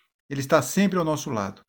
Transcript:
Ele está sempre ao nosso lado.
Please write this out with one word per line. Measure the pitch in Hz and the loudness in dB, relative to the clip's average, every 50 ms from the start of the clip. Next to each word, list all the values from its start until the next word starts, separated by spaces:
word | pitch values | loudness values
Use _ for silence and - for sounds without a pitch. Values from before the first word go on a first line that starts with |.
| _ _ _ _ _ - | _ _ _ _ _ -10
Ele | 143 139 | -8 -6
está | 131 135 170 151 | 0 2 2 2
sempre | - - - 185 202 190 190 | 2 2 0 2 2 2 2
ao | 180 165 | 0 0
nosso | 156 156 151 - 156 | 0 -2 -2 -4 -4
lado. | 135 107 98 98 - - _ | -4 -4 -4 -4 -8 -12 _